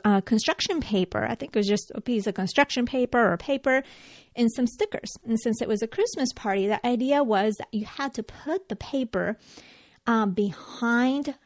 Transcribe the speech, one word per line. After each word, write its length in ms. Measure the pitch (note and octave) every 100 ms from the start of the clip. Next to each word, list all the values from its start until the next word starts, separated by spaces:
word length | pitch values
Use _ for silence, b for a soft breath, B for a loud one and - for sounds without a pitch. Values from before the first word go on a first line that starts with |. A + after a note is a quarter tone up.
uh, 160 | G#3 G3
construction 600 | - G#3+ - - - E4+
paper. 440 | - G#3 F3+ -
I 100 | A2
think 220 | - C4+ A3
it 20 |
was 80 | G3
just 220 | G#3 -
a 60 | -
piece 260 | A#3 A#3 G3+
of 80 |
construction 500 | G3 F#3+ - C#4+ -
paper 480 | A#3+ C4 B3 B3 A3+
or 40 | F3
paper 460 | - C#4 C4+ C4 C4+ B B B B -
and 140 | A#3
some 120 | A#3 B3
stickers. 440 | - G#4 - - - A#3+
And 140 | A3+
since 200 | A#3 A3
it 60 | A#3+
was 140 | G#3+
a 40 | A3+
Christmas 460 | - A#4+ F4 B3+
party, 320 | - G#3+ G3 G3
the 180 | G#3+ A#3+
idea 360 | A#3+ B3+ C#4+
was 300 | C4+ G#3 G#3+ G#3
that 100 | -
you 120 | G#3+ G#3+
had 260 | - C#4
to 80 | -
put 460 | A3 - - F4+ -
the 80 | G#3
paper, 640 | - C4+ B3+ F#3+ F3 A3 B B B B B B -
uh, 200 | A3+ G#3
behind 1080 | F#3 G3+ - - - A#3 A#3 B3+ C#4 D4 C#4